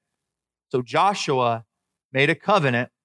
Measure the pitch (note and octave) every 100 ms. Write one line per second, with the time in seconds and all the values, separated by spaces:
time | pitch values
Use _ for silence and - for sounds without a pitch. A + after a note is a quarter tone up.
0 | _ _ _ _ _ _ _ C3 A#2+ C#3+
1 | F#3+ G3 - C3 A#2+ A#2 - _ _ _
2 | _ C3 C#3+ D#3+ - G#3 C#3+ A#2+ B2 _